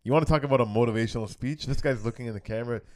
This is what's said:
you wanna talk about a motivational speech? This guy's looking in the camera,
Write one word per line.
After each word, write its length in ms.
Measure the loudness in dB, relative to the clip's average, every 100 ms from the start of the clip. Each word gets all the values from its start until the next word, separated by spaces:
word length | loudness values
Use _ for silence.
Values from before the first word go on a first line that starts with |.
you 100 | 0
wanna 120 | 2 4
talk 160 | 2
about 180 | 4 2
a 40 | 4
motivational 640 | 2 2 2 0 -2 -8
speech? 380 | -6 -6 -6 -4
This 140 | 0
guy's 240 | 0 0
looking 220 | -4 -6 -8
in 80 |
the 60 | -10
camera, 400 | -6 -6 -4 -6 -8